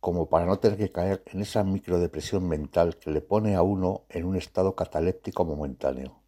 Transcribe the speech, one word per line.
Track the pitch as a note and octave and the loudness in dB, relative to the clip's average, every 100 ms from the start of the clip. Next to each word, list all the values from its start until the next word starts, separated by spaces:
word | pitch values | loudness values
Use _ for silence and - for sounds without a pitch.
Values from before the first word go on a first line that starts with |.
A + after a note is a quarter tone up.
como | F2+ F2 D#2 | 0 -2 2
para | E2 F2 | 2 4
no | G2 | 4
tener | A2 G2+ | 2 2
que | G#2 | -2
caer | - F2+ G2 - | 0 -2 -2 -4
en | F#2 | -8
esa | G#2 A2+ | -4 0
microdepresión | G2+ F#2+ - F2 F2 D#2 - G2 F2+ | 0 -2 0 0 0 -4 -4 -2 -2
mental | D#2 D2 - E2+ D#2+ | -4 -2 2 2 0
que | - | -2
le | D2+ | -2
pone | - G#2 G#2+ | 0 0 2
a | G2 | 4
uno | F2+ G2 F#2 G2 _ | 4 2 0 -2 _
en | F2+ | -6
un | F2 F#2+ | -2 -4
estado | - - F#2+ | -4 0 0
cataléptico | - F2 D2+ E2+ - - - | 0 -4 0 -2 -2 -6 -2
momentáneo. | E2+ D2 D2 B1+ C#2 C2 C2+ - | -2 -2 -6 -4 -4 -4 -10 -16